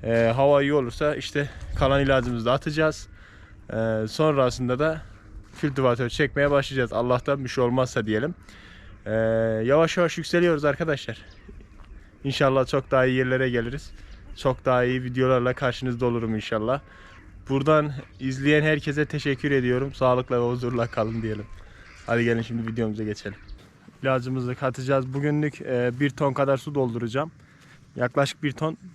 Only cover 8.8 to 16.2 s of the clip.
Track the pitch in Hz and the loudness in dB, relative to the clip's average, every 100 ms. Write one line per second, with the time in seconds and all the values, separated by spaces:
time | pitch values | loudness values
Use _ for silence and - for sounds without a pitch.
8.8 | - - - 110 113 113 113 110 113 147 | -20 -16 -4 0 2 2 0 0 2 4
9.8 | 165 - 170 - 156 175 175 156 147 139 | 4 2 0 -2 -2 2 2 2 0 0
10.8 | 165 143 - - - - - - - - | -2 -4 -6 -12 -14 -20 -20 -20 -20 -20
11.8 | - - - - 139 131 139 135 127 139 | -20 -20 -20 -8 -6 2 4 4 2 0
12.8 | - 135 127 127 127 127 131 120 117 139 | 2 2 4 2 0 0 0 0 -4 -8
13.8 | - - - - - - 135 127 - 127 | -12 -18 -18 -20 -18 -4 -2 0 2 2
14.8 | 123 127 127 123 127 131 123 127 135 117 | 2 0 -4 0 4 4 2 0 -2 -2
15.8 | 131 120 123 120 | -4 0 0 0